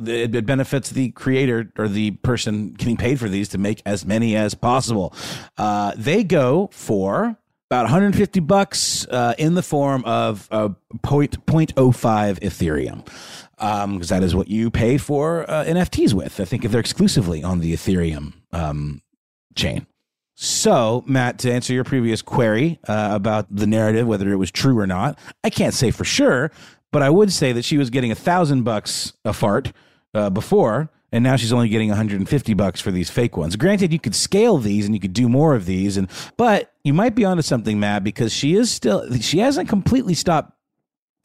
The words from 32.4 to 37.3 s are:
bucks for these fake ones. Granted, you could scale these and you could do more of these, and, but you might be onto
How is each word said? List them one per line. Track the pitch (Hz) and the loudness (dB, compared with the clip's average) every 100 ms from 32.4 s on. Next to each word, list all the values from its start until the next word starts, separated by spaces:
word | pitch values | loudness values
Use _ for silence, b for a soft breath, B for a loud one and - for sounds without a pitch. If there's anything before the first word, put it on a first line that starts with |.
| - | 0
bucks | 98 98 - | 0 0 -2
for | - | -4
these | 90 85 | -2 -2
fake | - 120 - | 0 -2 -2
ones. | 80 104 | -4 0
Granted, | 170 208 185 | 0 2 2
you | 160 | 0
could | - - | -2 -4
scale | - 190 233 170 | 0 2 4 4
these | 104 101 101 | 2 0 0
and | |
you | 107 | -2
could | 95 | -2
do | 92 123 | 0 2
more | 127 160 127 | 4 4 2
of | 90 | 0
these, | 92 98 98 | 0 0 0
and, | 92 B B - | -4 B B 0
but | 240 196 - _ 143 | 2 2 0 _ 0
you | |
might | 151 240 | 2 2
be | 226 | 2
onto | 190 | 2